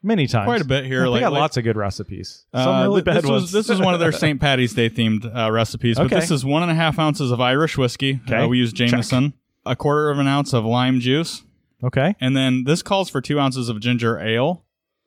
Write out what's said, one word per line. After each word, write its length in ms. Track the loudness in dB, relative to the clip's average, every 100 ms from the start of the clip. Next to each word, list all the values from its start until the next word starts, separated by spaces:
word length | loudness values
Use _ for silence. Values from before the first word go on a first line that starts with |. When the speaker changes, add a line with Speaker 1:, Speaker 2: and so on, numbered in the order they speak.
Speaker 1:
Many 240 | 0 0 2
times. 180 | 2 0
Speaker 2:
Quite 140 | 0
a 40 |
bit 200 | 0 -2
here 160 | -2 0
Speaker 1:
They 60 | 2 2
got 120 | 0
Speaker 2:
lately. 80 | 0
Speaker 1:
lots 160 | 0 0
of 80 |
good 120 | -2 -2
recipes. 680 | -4 -6 -12 -12 -14 -16 _
Some 140 | -2 0
Speaker 2:
Uh, 140 | 2
Speaker 1:
really 180 | 2 2
Speaker 2:
th-, 20 | 2
Speaker 1:
bad 100 | 0
Speaker 2:
this 60 |
was, 180 | 2 0
Speaker 1:
ones. 100 | 0
Speaker 2:
this 160 | -2 0
is 120 | 0
one 140 | 2
of 60 | 2
Speaker 1:
<laughs> 40 |
Speaker 2:
their 80 | 0
Saint 280 | 0 -2 0
Patty's 320 | 0 2 0
Day 140 | 0 -2
themed, 360 | 0 0 0 -4
uh, 160 | -4 0
recipes, 460 | 0 0 -2 -2 2
but 100 | 2
Speaker 1:
Okay. 100 | 2
Speaker 2:
this 100 | 2
is 140 | -2
one 180 | 0 0
and 80 | 0
a 40 |
half 240 | 0 0 0
ounces 320 | 0 0 -2
of 80 | 0
Irish 360 | 2 2 0 0
whiskey. 440 | -2 0 -4 -4 -2
Speaker 1:
Okay. 180 | 0
Speaker 2:
Uh, 40 | 2
we 100 | 2
use 140 | 0
Speaker 1:
Check. 180 | 0 0
Speaker 2:
Jameson. 420 | 0 0 0 0 -4 _ _ -6
A 80 |
quarter 340 | -2 0 0 0
of 80 | 0
an 80 | 0
ounce 240 | 0 0
of 120 | 0
lime 360 | 2 2 2 2
juice. 420 | 2 0 0 -8 -18 _ _ _
Speaker 1:
Okay. 320 | -4 0 0 0
Speaker 2:
And 160 | 0 2
then 280 | 2 0
this 160 | 0 -2
calls 280 | 0 -2 -2
for 100 | -6
two 180 | -4 0
ounces 280 | 0 -2 -6
of 120 | -4
ginger 380 | -2 0 0 -2
ale. 440 | -2 0 0 -2 _ _ _ _